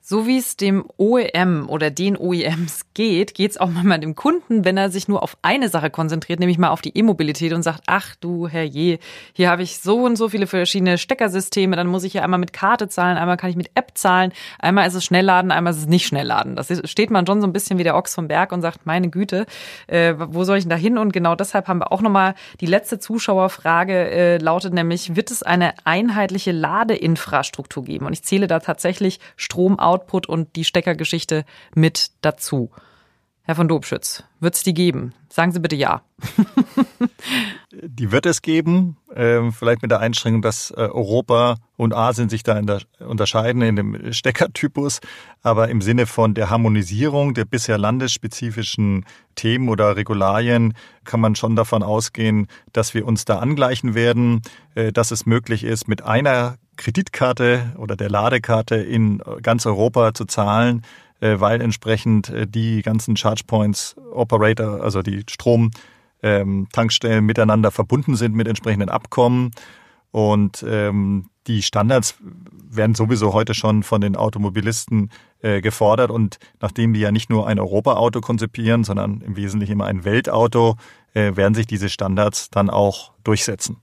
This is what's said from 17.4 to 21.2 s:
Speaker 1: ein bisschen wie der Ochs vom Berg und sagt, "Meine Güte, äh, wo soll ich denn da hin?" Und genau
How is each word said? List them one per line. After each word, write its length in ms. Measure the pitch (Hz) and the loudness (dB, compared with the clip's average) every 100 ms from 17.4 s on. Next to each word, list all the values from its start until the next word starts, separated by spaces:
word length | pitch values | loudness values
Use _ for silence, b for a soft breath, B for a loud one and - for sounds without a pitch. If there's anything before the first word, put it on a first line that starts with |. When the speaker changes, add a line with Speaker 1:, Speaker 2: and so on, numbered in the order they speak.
Speaker 1:
ein 80 | 202 | 2
bisschen 240 | 185 - 185 | -2 -2 0
wie 60 | |
der 120 | 170 | 2
Ochs 200 | 165 180 | 2 -2
vom 120 | - 160 | -8 -2
Berg 240 | 156 190 | 0 0
und 100 | 180 | -2
sagt, 260 | 165 - 160 | -4 -6 -4
"Meine 240 | 170 180 | -2 -2
Güte, 340 | 175 202 190 220 B B B | -2 -2 -4 -4 B B B
äh, 300 | - 170 170 156 | -4 2 2 0
wo 260 | 160 165 | -6 -2
soll 140 | 185 196 | 0 0
ich 60 | |
denn 80 | 170 | 0
da 40 | |
hin?" 220 | 165 196 233 | 0 0 2
Und 160 | 214 | 0
genau 220 | 180 | 2